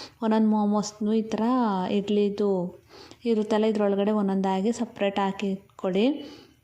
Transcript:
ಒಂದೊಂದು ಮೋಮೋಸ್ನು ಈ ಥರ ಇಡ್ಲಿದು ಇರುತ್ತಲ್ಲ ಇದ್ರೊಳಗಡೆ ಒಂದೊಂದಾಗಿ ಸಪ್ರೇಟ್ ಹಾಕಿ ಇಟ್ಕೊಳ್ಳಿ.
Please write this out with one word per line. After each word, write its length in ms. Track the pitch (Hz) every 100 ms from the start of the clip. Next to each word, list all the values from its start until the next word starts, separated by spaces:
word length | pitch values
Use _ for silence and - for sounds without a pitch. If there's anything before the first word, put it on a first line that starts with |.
| - -
ಒಂದೊಂದು 260 | 220 220 220
ಮೋಮೋಸ್ನು 640 | 214 208 208 202 - 208
ಈ 80 | 220
ಥರ 200 | 220 208 226 254 226 190 185
ಇಡ್ಲಿದು 920 | 208 202 208 208 202 208 190 180 - - - - - 240
ಇರುತ್ತಲ್ಲ 400 | 220 214 214 220
ಇದ್ರೊಳಗಡೆ 460 | 214 202 196 202
ಒಂದೊಂದಾಗಿ 600 | 214 196 190 190 190 208
ಸಪ್ರೇಟ್ 480 | 233 220 - 202 202
ಹಾಕಿ 280 | 196 190 196
ಇಟ್ಕೊಳ್ಳಿ. 600 | 190 - - 190 185 247 302 - - - _